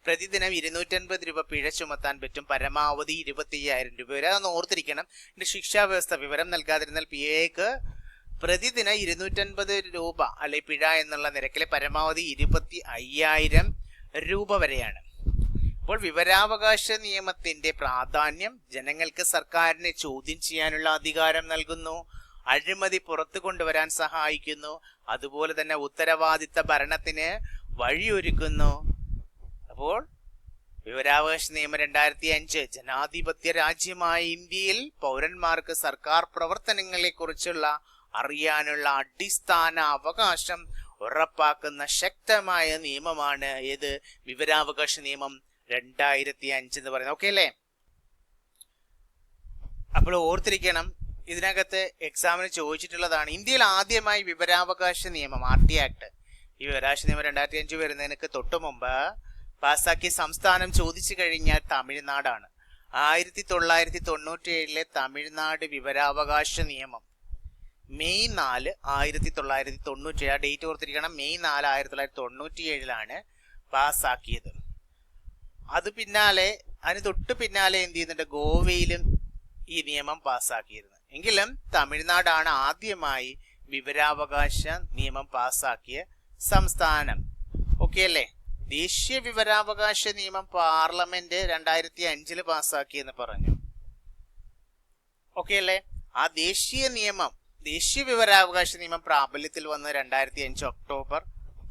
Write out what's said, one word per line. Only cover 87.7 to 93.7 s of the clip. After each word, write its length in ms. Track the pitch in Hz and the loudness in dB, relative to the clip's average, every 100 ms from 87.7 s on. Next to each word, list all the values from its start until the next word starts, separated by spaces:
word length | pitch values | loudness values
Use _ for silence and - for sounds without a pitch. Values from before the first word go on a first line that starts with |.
| - | 4
ഓക്കെ 180 | - 190 | 4 4
അല്ലേ? 260 | 185 160 120 - - - - | 2 2 -2 -8 -8 -8 -4
ദേശീയ 500 | 143 175 - - 262 | -2 0 0 0 -2
വിവരാവകാശ 880 | 233 220 214 214 208 208 214 208 214 | -4 0 2 4 2 0 0 2 -2
നിയമം 360 | 202 190 190 190 | -4 -6 -6 -2
പാർലമെന്റ് 920 | 180 165 160 160 175 175 180 175 175 185 | 2 4 6 4 2 -2 -2 -4 -2 0
രണ്ടായിരത്തി 500 | 160 160 165 165 - | 0 2 2 0 -2
അഞ്ചില് 400 | 170 147 151 170 | -2 -2 -6 -8
പാസാക്കിയെന്ന് 720 | 170 156 147 147 139 143 131 127 | -2 -2 0 -2 -4 -8 -10 -10
പറഞ്ഞു. 360 | 120 104 - - - | -8 -2 2 0 -2